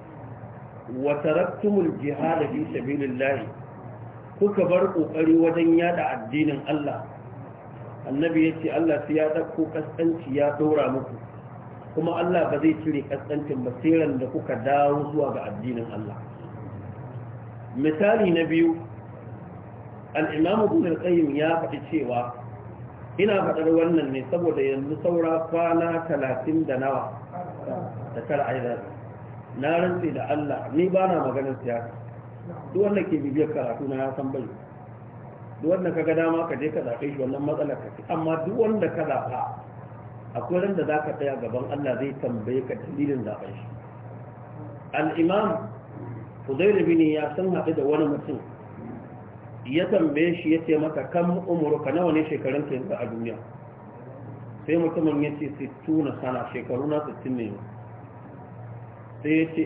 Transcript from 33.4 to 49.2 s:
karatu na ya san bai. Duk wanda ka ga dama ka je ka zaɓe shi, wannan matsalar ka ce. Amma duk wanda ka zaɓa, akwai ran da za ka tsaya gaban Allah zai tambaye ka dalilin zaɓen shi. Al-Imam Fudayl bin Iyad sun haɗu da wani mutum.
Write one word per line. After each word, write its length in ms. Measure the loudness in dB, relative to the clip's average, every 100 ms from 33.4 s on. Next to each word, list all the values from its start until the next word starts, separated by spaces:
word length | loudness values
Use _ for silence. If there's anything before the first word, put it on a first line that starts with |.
| 2
karatu 320 | 0 -2 -2 -2
na 80 | -2
ya 180 | -2 -2
san 160 | -4
bai. 100 | -4 -6 -10 -16 -16 -16 -16 -16 -16 -16 -14 -14 -4
Duk 80 | 0
wanda 220 | 2 2
ka 100 | 0
ga 120 | 2
dama 340 | 4 4 2 0
ka 80 | -2
je 140 | -2
ka 100 | -2
zaɓe 240 | -2 -4 -4
shi, 120 | -2
wannan 200 | -2 -2
matsalar 320 | -2 0 -2 -4
ka 100 | -8
ce. 80 | -10 -4
Amma 340 | -2 0 0
duk 160 | 0 2
wanda 300 | 4 4 2
ka 140 | 0
zaɓa, 380 | -2 -2 -2 -4 -6 -8 -14 -16 -16 -16 -16 -16 -10
akwai 260 | -8 -2 0
ran 140 | 2
da 80 | 0
za 140 | 2 2
ka 140 | 0
tsaya 240 | -2 -2 -2
gaban 320 | -2 -2 -2
Allah 240 | -2 0 0
zai 120 | -2 -2
tambaye 440 | -4 -2 -2 -2 -2
ka 80 |
dalilin 480 | -6 -6 -2 0 0
zaɓen 320 | -2 -6 -8
shi. 120 | -12 -12 -14 -14 -16 -14 -14 -14 -16 -16 -14 -12 -14 -4
Al-Imam 800 | 0 0 4 4 4 2 0 -4 -12 -14 -12 -12 -12 -12 -12
Fudayl 420 | -4 4 6 6
bin 160 | 6 6
Iyad 380 | 6 4 0 0
sun 160 | 0
haɗu 200 | 2 0 2
da 60 |
wani 220 | 4 4 4
mutum. 320 | 0 -4 -6 -8 -14 -14 -14 -12 -12 -14 -16